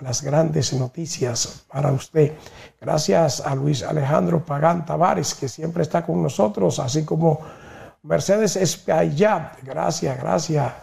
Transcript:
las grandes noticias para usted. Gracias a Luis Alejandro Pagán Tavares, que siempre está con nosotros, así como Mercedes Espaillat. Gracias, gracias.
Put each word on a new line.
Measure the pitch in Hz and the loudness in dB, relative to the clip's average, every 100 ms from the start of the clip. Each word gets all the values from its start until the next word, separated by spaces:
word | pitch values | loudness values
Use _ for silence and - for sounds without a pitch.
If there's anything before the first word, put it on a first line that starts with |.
las | 131 120 | -8 -6
grandes | 143 147 160 156 123 | 0 2 2 2 0
noticias | 127 127 - 165 - 123 117 - - - | 0 -2 -6 -8 -4 -2 -2 -6 -8 -10
para | 139 143 | -2 0
usted. | 135 - 160 147 - - - - _ | 0 0 2 2 0 -18 -20 -20 _
Gracias | - 156 185 185 156 - | -2 0 2 4 4 0
a | 143 135 | -4 0
Luis | 143 131 | 0 0
Alejandro | - 151 135 156 175 165 | -2 -2 2 2 2 0
Pagán | - 143 160 175 156 | 0 2 2 2 -2
Tavares, | 151 185 196 143 | 0 2 2 -2
que | - 131 | -6 -8
siempre | - 160 170 | -6 -6 -2
está | 156 170 170 | 0 -2 0
con | 170 | 0
nosotros, | 151 - 208 208 175 131 | 0 2 0 2 0 0
así | 131 151 | -2 -2
como | 151 160 165 147 - - - - - - | 0 2 2 2 -4 -18 -20 -20 -20 -14
Mercedes | 151 160 160 208 208 | -2 0 2 2 2
Espaillat. | 190 175 - - 165 165 147 208 185 127 - | 2 0 0 0 2 2 4 2 2 -4 -14
Gracias, | 131 143 170 - 160 131 | -10 -4 -2 -2 -4 -4
gracias. | - 180 156 151 123 - | -2 -2 0 0 -2 -6